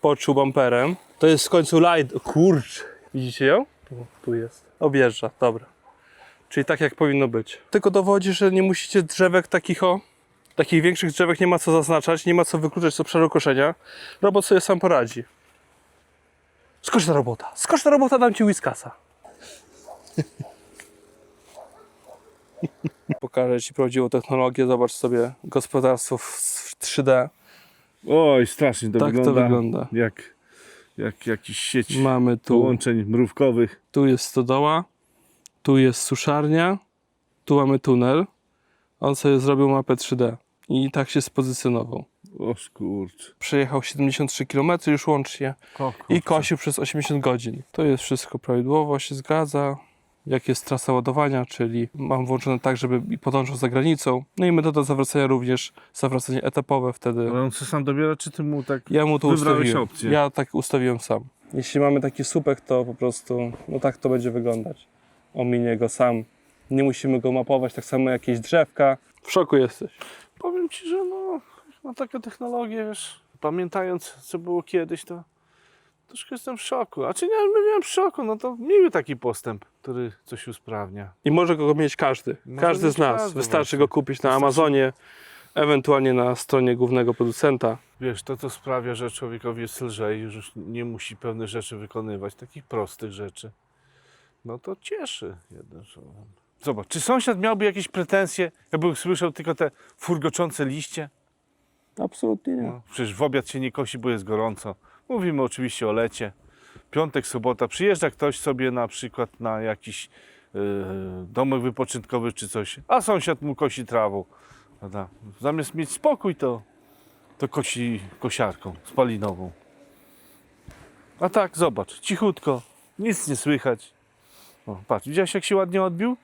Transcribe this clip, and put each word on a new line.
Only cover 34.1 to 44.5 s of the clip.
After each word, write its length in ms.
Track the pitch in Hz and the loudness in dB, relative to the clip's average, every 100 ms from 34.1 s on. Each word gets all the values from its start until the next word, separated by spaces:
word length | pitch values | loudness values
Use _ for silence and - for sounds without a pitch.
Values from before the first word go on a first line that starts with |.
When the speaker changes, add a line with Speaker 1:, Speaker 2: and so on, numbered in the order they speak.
| 123 | 2
Speaker 1:
stodoła, 600 | - - 123 131 147 160 175 _ _ _ _ _ - _ | 0 -2 0 2 2 0 -2 _ _ _ _ _ -20 _
tu 160 | - 135 | 2 6
jest 240 | 131 120 | 6 4
suszarnia, 760 | - 131 - 147 151 156 175 196 _ _ _ _ _ _ | -4 -2 0 0 2 2 2 0 _ _ _ _ _ _
tu 120 | - 143 | 2 4
mamy 220 | 135 135 | 6 2
tunel. 480 | - 123 123 147 196 _ _ _ _ _ _ _ | 4 4 6 2 0 _ _ _ _ _ _ _
On 160 | 139 139 | -2 2
sobie 220 | 143 135 | 4 4
zrobił 280 | 135 139 139 | 4 4 6
mapę 280 | 135 135 127 | 4 2 -2
trzy 200 | - 127 | 0 0
D 200 | 120 117 _ _ _ | 0 -2 _ _ _
i 220 | 131 135 | 0 0
tak 200 | 143 135 | -2 0
się 100 | 151 | -2
spozycjonował. 840 | - - 131 127 131 120 120 120 - _ - - | -2 -2 -2 -2 0 -2 -2 -8 -10 _ -20 -8
Speaker 2:
O 160 | - | -6
skurcz. 800 | 113 - _ 95 98 95 _ - _ | -6 -10 _ -6 -6 -8 _ -20 _
Speaker 1:
Przejechał 440 | - 143 131 139 | -2 0 0 -2
siedemdziesiąt 480 | - 143 139 131 143 | -4 -2 -2 0 -4
trzy 160 | - | -4
kilometry 460 | 139 | -4